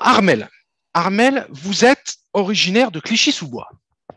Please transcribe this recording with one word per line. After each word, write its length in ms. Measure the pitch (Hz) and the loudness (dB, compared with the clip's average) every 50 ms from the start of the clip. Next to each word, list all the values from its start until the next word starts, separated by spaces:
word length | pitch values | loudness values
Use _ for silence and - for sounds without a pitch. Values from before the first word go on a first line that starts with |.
| - | 4
Armel, 420 | - 254 - 196 180 135 107 101 - _ _ _ _ _ _ _ _ - | 2 2 4 4 2 2 0 -2 -8 _ _ _ _ _ _ _ _ -4
Armel, 520 | 170 170 190 196 208 240 269 269 262 - - | -2 -2 -2 0 2 2 2 0 -2 -6 -10
vous 340 | - 131 156 196 202 - 220 | -14 -12 -8 -6 -2 2 4
êtes 340 | 247 277 - - - - - _ _ - | 4 4 2 -2 -12 -16 -16 _ _ -4
originaire 600 | 202 196 185 214 170 - 180 185 226 262 226 170 | -2 -2 -2 -2 -2 -2 0 2 0 0 0 -2
de 80 | 156 | -8
Clichy-sous-Bois. 680 | - - 220 214 - 302 269 - 170 139 120 110 - - - _ _ _ _ _ _ - - | -8 -4 -2 0 0 0 -2 -4 -6 -12 -12 -14 -16 -16 -20 _ _ _ _ _ _ -20 -20